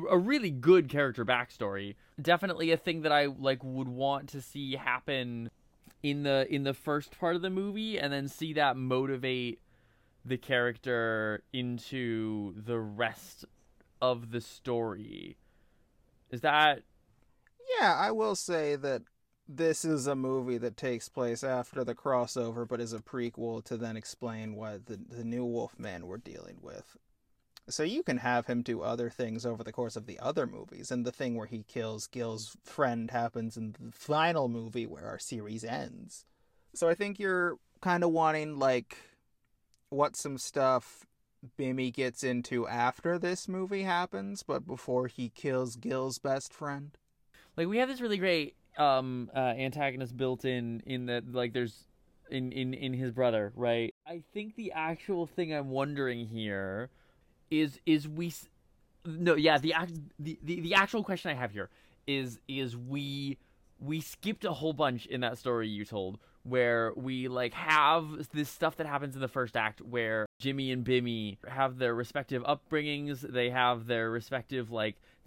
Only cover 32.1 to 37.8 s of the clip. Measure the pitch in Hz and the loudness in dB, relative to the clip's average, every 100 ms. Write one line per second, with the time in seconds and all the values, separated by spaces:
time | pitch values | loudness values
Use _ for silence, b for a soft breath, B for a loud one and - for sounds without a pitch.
32.1 | 127 117 110 110 - - - 135 117 113 | -6 -4 -4 -8 -16 -8 2 2 2 0
33.1 | 120 117 120 113 113 110 - 117 - - | 0 0 0 -4 -4 -8 -8 -14 -10 0
34.1 | 151 165 160 131 117 113 120 113 - - | 4 4 4 0 -2 -4 -4 -6 -6 -10
35.1 | - - 120 104 110 110 135 135 - - | -8 -8 -8 -6 -8 -6 -6 -6 -12 -16
36.1 | - - _ _ _ _ - 170 170 202 | -18 -20 _ _ _ _ 0 2 2 0
37.1 | 202 196 185 175 - _ _ | -2 0 2 2 -2 _ _